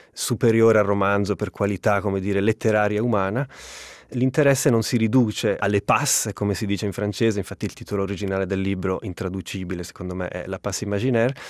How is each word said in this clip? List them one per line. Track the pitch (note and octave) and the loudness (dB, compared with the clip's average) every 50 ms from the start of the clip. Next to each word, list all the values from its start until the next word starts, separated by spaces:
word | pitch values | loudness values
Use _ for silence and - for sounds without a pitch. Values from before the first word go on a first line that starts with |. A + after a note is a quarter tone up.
| - _ _ | -20 _ _
superiore | - - - A#2+ - - A#2 A2+ A2+ A2+ A2+ A2 G#2+ | -8 -4 -4 -2 2 4 4 6 6 6 6 8 6
al | G#2 | 6
romanzo | G2 G2+ G2+ G2 G2 G2+ G2+ G2+ F#2+ G2+ | 4 4 2 2 2 2 2 2 0 -2
per | - G#2 F#2+ | -2 -4 -6
qualità, | - - G#2 G2+ G#2 F#2 - G#2+ G2+ G2+ | -4 -2 -2 -2 -2 0 0 2 2 2
come | F#2 G#2 G2 G2 | 0 0 -2 -2
dire, | F#2+ G2+ G2+ G2 | -2 0 0 2
letteraria | G2 A2 G#2+ - - A2+ G#2+ G#2+ G#2 G#2 G#2 G#2 | 2 2 0 0 0 2 2 2 2 2 0 0
e | |
umana, | A#2 B2 A2+ G2+ F#2+ F#2+ G#2 B2+ C#3+ C3+ - - - - - - - - - - - - | 0 0 0 0 0 0 -2 -2 -4 -6 -10 -16 -20 -18 -18 -18 -18 -20 -20 -20 -16 -10
l'interesse | - B2+ B2+ C3 C3 D#3 D3 C#3 C3+ C3+ - C#3 | -4 -2 -2 0 2 2 4 4 2 2 2 2
non | A#2+ A2+ A2+ | 2 2 2
si | - - | 0 0
riduce | A2+ A2+ A2 G#2+ C3 A#2+ G#2+ G#2+ - - A2 G2 | 0 2 2 4 4 4 2 0 -2 0 -2 0
alle | - - G2+ G#2 G2+ - | 0 0 0 0 2 2
passe, | - A#2 G#2+ D3 C#3 - - - A2 G2 | 2 2 2 2 0 0 -2 -2 -4 -4
come | - G2+ G#2 G2+ | -2 -2 -2 -2
si | - A2 | -2 -2
dice | G2 G2+ F#2 - | -2 -2 -2 -2
in | G2+ F#2 | -4 -4
francese, | - G#2 G2+ G2 - A#2 A2+ G#2 G2+ | -4 -4 -4 0 2 2 2 2 0
infatti | F#2 - - - - | -2 -6 -6 -6 -6
il | F#2+ - | -6 -6
titolo | - G2+ - G#2 G2 G2 | -8 -8 -6 -4 -2 -2
originale | F#2 G2+ E2+ G#2 F#2+ F#2+ F#2+ G2 | -2 -4 -4 -4 -2 -2 -2 -2
del | F2+ G2 F#2+ | -2 -2 -2
libro, | F#2+ G2 G2 F#2 F#2 F#2 F#2 - - | 0 0 -2 -2 -2 -2 -2 -2 -4
intraducibile, | G2+ F2+ - G2 F#2 F#2 F#2+ F2+ - - G2 F#2 F2+ F2+ F2 F2 | -6 -6 -6 -6 -6 -6 -6 -8 -8 -8 -8 -6 -6 -6 -8 -8
secondo | - - - F#2+ F2+ F2+ | -10 -10 -10 -8 -8 -6
me, | F#2 F2+ | -6 -6
è | - - F#2 - - | -6 -6 -8 -8 -8
La | F#2+ F#2 | -8 -6
Passe | - G#2 G2 - G#2+ | -6 -6 -6 -4 -4
Imaginaire, | G2+ G2+ G2+ A2 C3 B2 A2+ A2+ C3 C#3 - - - | -4 -2 -2 0 0 2 2 2 0 0 -4 -10 -16